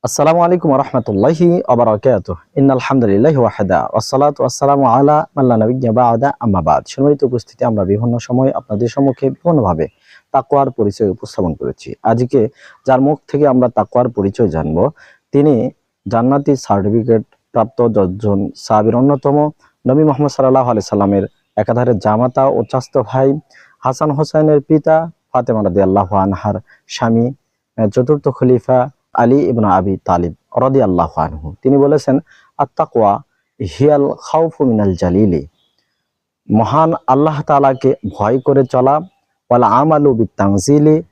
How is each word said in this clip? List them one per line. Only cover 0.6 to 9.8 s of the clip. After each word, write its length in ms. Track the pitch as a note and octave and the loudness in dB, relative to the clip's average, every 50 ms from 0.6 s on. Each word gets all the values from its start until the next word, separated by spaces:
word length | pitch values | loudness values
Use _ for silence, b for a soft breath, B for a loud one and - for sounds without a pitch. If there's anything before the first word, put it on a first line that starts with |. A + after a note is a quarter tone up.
| - D#3+ | 0 0
ওয়া 100 | C3+ D3+ | 0 0
রাহমাতুল্লাহি 680 | C3+ - - B2+ A2 - G#2 F#2+ G#2+ C#3 E3 D#3 F3 E3+ E3+ | -2 -2 -4 -4 -4 -2 -2 0 0 0 2 2 2 2 2
ওয়া 220 | F3+ - - B2+ | 0 0 0 0
বারাকাতুহু। 640 | A#2 A#2+ A2+ G#2+ G#2 - C3+ A#2+ G#2 - - F2+ - _ _ _ | 2 2 2 0 0 0 0 0 0 -2 -6 -12 -12 _ _ _
ইন্নাল 260 | C3 C3+ C#3 C3+ B2+ | 0 2 2 2 0
হামদুলিল্লাহি 540 | - - C#3 C3+ A#2 G#2 G2 G2+ A#2+ D#3+ D#3 | 0 0 0 2 2 2 2 2 2 2 2
ওয়াহদা, 440 | C3+ A#2+ G#2 - - G#2 F2+ F#2+ D#2 | 2 0 0 0 -2 -2 0 0 -2
ওয়াসসালাতু 580 | A#1 - - A2+ - - - C3+ C#3+ D3 C#3+ - | -2 -2 -4 -4 -4 -2 0 0 0 0 0 0
ওয়াসসালামু 420 | C3 B2+ - - C#3+ C#3 C#3+ C#3 C#3 | -4 -4 -2 -2 0 0 2 2 2
আলা 300 | B2+ - C3 C#3 C#3+ D3+ D3+ - - | 2 2 4 4 4 2 2 0 -4
মান 120 | _ C#3+ C3+ | _ -2 0
লা 100 | B2 A#2+ | 2 2
নাবিয়্যা 360 | A2 G#2+ A2+ B2+ C3 C3 A#2 | 2 2 0 0 -2 -2 0
বা'দা, 360 | A2 B2 B2 A#2+ A#2 A#2 B2+ C#3+ - _ | 2 2 2 2 2 2 0 -2 -2 _
আম্মা 200 | - A2+ G2 F#2 | -2 -2 -2 0
বা'দ। 200 | D#2 D#2+ D2+ C#2 - | 0 0 0 0 -2
সম্মানিত 340 | - - - C3+ D3 D3 C#3 | -6 -4 0 0 0 2 2
উপস্থিতি, 400 | D3 B2 B2 A#2 - - - _ B2+ | 0 -2 -2 -4 -6 -10 -10 _ -4
আমরা 180 | A#2+ A2 G#2 F#2+ | -2 -2 -2 0
বিভিন্ন 300 | F2 G2+ G#2+ A#2 A#2+ A#2 A#2 | 0 0 -2 0 -2 -4 -4
সময় 320 | - - B2 B2 C3 C3+ | -6 -4 -2 0 0 -2
আপনাদের 380 | - - - _ G#2+ G2+ B2 A#2 | -4 -4 -8 _ -6 -4 -4 -4
সম্মুখে 380 | - - C#3 C#3 B2 _ - C3+ | -2 -2 -2 -2 -2 _ -4 -4
বিভিন্নভাবে 560 | C3+ _ _ F3 E3 D3+ A2+ F#2 F2 D#2+ | -4 _ _ 0 0 2 0 0 -2 -2